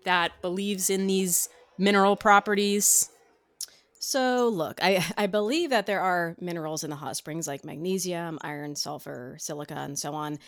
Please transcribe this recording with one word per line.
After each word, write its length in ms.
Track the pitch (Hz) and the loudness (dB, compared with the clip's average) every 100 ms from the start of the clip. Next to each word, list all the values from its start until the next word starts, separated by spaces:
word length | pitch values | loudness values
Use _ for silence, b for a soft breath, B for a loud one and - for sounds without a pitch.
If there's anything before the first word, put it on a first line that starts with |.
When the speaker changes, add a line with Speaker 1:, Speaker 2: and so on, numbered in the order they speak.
| 190 | 0
Speaker 1:
that 360 | 180 170 - | 2 2 -2
believes 480 | 180 185 202 196 185 | -6 -2 -2 0 0
in 180 | 190 190 | 2 2
these 400 | 190 185 175 - b b - | 2 2 0 -2 b b 0
mineral 380 | 196 202 196 202 | 4 6 6 4
properties? 920 | 220 202 202 202 202 202 196 - - _ _ _ _ - - b b - - | 6 6 6 2 2 2 4 2 2 _ _ _ _ -16 -16 b b -12 -4
Speaker 2:
So, 440 | 269 254 247 240 | 0 2 2 2
look, 320 | 196 156 - | 0 -4 0
I, 220 | 180 190 160 | 2 2 2
<laughs> 40 | - | 0
I 120 | 208 | 0
believe 420 | 208 208 311 339 | 0 0 0 2
that 160 | 240 196 | 0 0
there 140 | 196 | 0
are 360 | 185 180 170 170 | 2 2 0 -4
minerals 420 | 175 170 156 156 | -6 -6 -4 -6
in 80 | 151 | -6
the 60 | 147 | -8
hot 200 | 139 - | -8 -8
springs 300 | - 156 160 | -8 -8 -8
like 180 | 143 151 | -8 -10
magnesium, 760 | 147 175 190 180 175 170 165 | -8 -2 -2 -2 -6 -6 -8
iron, 320 | 160 147 147 147 | -8 -8 -8 -6
sulfur, 640 | - 143 - 135 123 147 | -8 -8 -10 -12 -12 -12
silica, 360 | - 147 147 147 | -10 -10 -10 -10
and 220 | 143 143 | -8 -8
so 160 | 151 151 | -8 -6
on, 240 | 151 147 | -6 -8